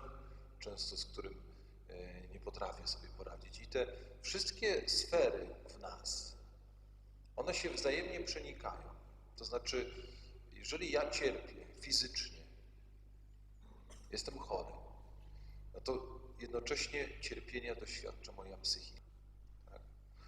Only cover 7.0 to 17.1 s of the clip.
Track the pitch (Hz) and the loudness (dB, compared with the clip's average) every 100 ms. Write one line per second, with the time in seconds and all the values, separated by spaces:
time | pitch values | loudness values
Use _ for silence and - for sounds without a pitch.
7 | - - - - 127 175 170 - 139 151 | -16 -16 -10 -2 2 4 4 6 6 6
8 | 180 175 - 156 143 131 113 - 101 - | 4 0 0 -2 -2 -4 -4 -4 -6 -10
9 | - - - - - 120 - 127 120 - | -12 -14 -14 -8 0 0 4 2 2 -2
10 | - - - - - - - 160 175 147 | -8 -10 -12 -12 -12 -10 -2 0 4 6
11 | 147 - 143 - - - - - - 131 | 6 6 4 4 -4 -10 -12 -8 4 6
12 | 127 - - - - - - - - - | 6 2 -2 -6 -14 -16 -16 -16 -16 -16
13 | - - - - - - - - - - | -16 -16 -16 -18 -18 -18 -16 -16 -16 -16
14 | - 107 - 135 - - - - - - | -6 -4 -2 -4 0 0 0 -6 -10 -12
15 | - - - - - - - 127 - 127 | -12 -14 -12 -12 -12 -12 -10 -6 0 0
16 | 120 123 - - 120 120 120 147 - 147 | 0 -8 -10 -8 -2 0 2 2 2 2
17 | 139 | 0